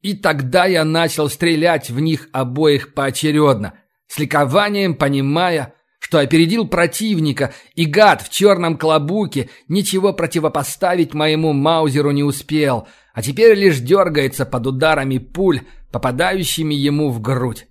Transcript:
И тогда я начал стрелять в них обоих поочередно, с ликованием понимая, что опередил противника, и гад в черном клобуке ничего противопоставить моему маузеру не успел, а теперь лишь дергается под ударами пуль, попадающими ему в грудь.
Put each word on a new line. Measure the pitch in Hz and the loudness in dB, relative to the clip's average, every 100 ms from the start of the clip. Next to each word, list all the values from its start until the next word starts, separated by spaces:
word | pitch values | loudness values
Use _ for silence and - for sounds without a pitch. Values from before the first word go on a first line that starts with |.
И | 202 | -6
тогда | 202 175 147 127 180 185 | -2 -2 -2 0 2 2
я | 175 | 2
начал | 156 160 165 - 147 | 0 0 -2 -2 -4
стрелять | - 170 160 170 160 147 | 0 0 2 2 0 -4
в | 123 | -4
них | 160 156 - | -2 -2 -6
обоих | 131 123 131 156 139 - | -6 -6 0 2 2 -2
поочередно, | - 135 127 151 151 147 117 101 - _ _ _ | -4 -4 -2 0 2 2 2 -4 -12 _ _ _
с | - | -8
ликованием | 147 147 143 165 208 202 190 143 | -2 0 2 2 0 0 -2 0
понимая, | 143 139 139 156 180 160 131 _ _ _ | 0 0 0 0 0 -2 -6 _ _ _
что | - 160 | -2 0
опередил | 139 160 165 226 196 | 2 2 2 0 -2
противника, | 151 175 - 220 185 156 139 131 - _ | 0 -2 -2 -2 0 0 -2 -6 -6 _
и | - 165 | -4 0
гад | 165 214 156 | 4 4 4
в | - | -2
черном | - 202 190 170 160 | 2 2 4 0 -2
клобуке | 160 156 147 208 190 143 147 - _ | 0 0 0 -4 -2 -4 -8 -12 _
ничего | 180 196 190 196 | -2 0 0 0
противопоставить | 190 165 170 151 147 135 - 185 180 151 | 0 -4 -2 -2 -2 -6 -2 0 0 0
моему | 147 151 156 160 | 0 0 0 0
маузеру | 143 147 165 156 135 147 | 2 2 2 2 0 0
не | 143 | 0
успел, | 143 139 - 156 143 120 - _ _ | 0 -4 -4 0 0 0 -6 _ _
а | - | -8
теперь | 120 139 226 | -6 4 6
лишь | 208 196 143 | 6 4 2
дергается | 123 196 180 151 135 - | 2 2 2 0 -2 -4
под | 131 123 123 | -4 -4 -4
ударами | 131 156 151 135 131 | 0 0 2 0 -4
пуль, | - 170 190 143 - - - | -6 -2 0 0 -4 -20 -12
попадающими | - 127 123 180 190 170 165 156 | -6 -4 -2 -2 -2 -4 -4 -4
ему | 147 143 143 151 | -2 0 0 -2
в | 117 | -2
грудь. | 107 131 123 110 - | -4 -2 -4 -8 -16